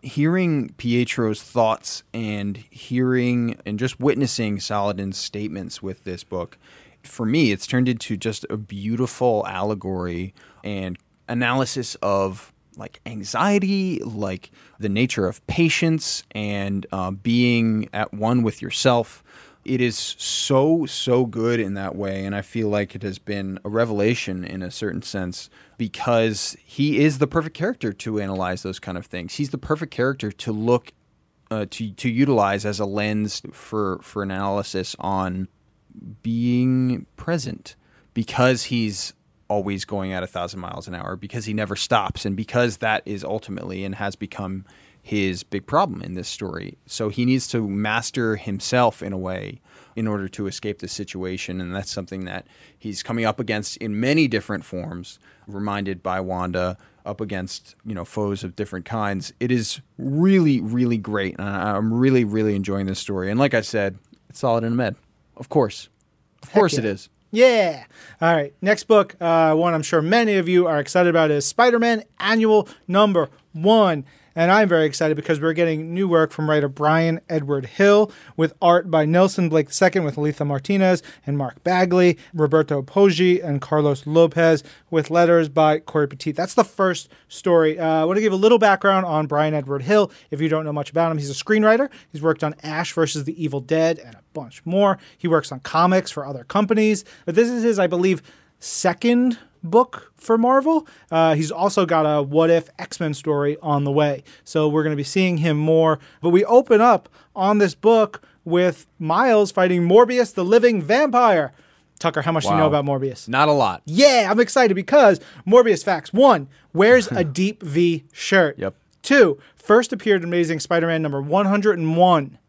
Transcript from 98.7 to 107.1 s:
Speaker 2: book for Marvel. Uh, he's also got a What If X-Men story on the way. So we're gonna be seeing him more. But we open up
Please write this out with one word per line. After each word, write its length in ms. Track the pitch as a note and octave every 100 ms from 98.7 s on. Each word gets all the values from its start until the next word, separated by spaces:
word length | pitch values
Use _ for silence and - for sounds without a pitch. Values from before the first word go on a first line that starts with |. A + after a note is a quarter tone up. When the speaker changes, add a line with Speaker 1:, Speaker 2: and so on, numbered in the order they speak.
| - F#3 F3+ A#3 A#3+ B3+ A3+ - _
Speaker 2:
book 500 | E3+ G#3 B3+ - - _
for 220 | - A3+
Marvel. 500 | A#3+ C4+ C#4 D#4+ D#4 - _
Uh, 220 | D#3+ D#3+
he's 180 | D3+ D#3
also 340 | D#3+ G3 G3 F3
got 180 | E3 D3+
a 160 | D3+
What 280 | C#3 D3 E3
If 200 | E3 D#3+ -
X-Men 360 | E3+ - D#3+
story 440 | C#3+ - C#3+ C#3+ D3+
on 220 | E3 C#3+
the 80 | C#3+
way. 320 | C#3+ D3 C3+ - -
So 240 | - D#3+ D3+
we're 160 | D3+
gonna 120 | D#3 D3
be 80 |
seeing 340 | C#3 F#3+ F#3 E3+
him 200 | E3 D3+
more. 420 | D#3 D#3+ D#3+ D3+ - _
But 80 | E3+
we 160 | F3 G#3
open 340 | A#3+ - A3
up 300 | A#3+ G#3 -